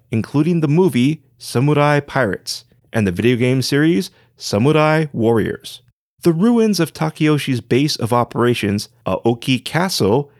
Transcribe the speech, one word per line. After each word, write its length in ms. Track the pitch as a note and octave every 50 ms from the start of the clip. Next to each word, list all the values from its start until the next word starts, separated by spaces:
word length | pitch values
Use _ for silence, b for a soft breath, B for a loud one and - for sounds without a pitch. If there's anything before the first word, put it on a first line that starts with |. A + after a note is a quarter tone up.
| _ -
including 480 | B2 A2+ F#2+ - - C#3 D3+ F3 F3 E3+
the 80 | D3+ C#3
movie 560 | D3 F3+ F#3+ E3+ A#2+ A#2+ B2 C#3+ D#3+ - _ _ _
Samurai 600 | - - - - A#2+ C3+ D3 D3 C#3+ C#3+ D3 D3 C#3+
Pirates 680 | C#3 - - C#3 B2 G2 - - - - - - - _ _ _ _ -
and 160 | - A2+ G#2 F#2+
the 40 |
video 240 | F2 F#2+ G#2 A#2+ B2+
game 240 | A2+ B2 B2+ C3 C3
series 520 | B2 - C#3+ C#3+ D3+ E3 F3+ G3 F3+ - b b b b b b
Samurai 680 | - - - G2+ A#2+ D3 D#3 D3+ D3+ D#3 D#3 D#3 D#3 D3
Warriors. 720 | - A#2 A2 A2+ A#2 A2 F2+ E2+ - - - - - - _ _ _ _ _ _ _ _
The 100 | - F3
ruins 460 | D#3+ E3 G3+ A#3+ A#3+ A#3 A3 A3 G3+ F3+
of 160 | D#3+ C#3+ -
Takeyoshi's 680 | - D#3+ D#3 - - D#3 D3+ D3+ C#3+ - C#3 C3 A#2
base 360 | - - A#2 C3 D3 D3+ -
of 160 | - A#2 G#2+
operations, 760 | A#2+ A#2+ A2+ - - A#2 A#2+ A#2+ A#2+ - - G2+ G2+ G#2 - - _ _ -
Aoki 580 | - F#2+ - - A#2 B2 A#2+ - C#3 C3 A#2+
Castle, 680 | - - - D#3 F#3 F#3+ - - G#2+ F#2+ A2 C#3 C#3+ b b b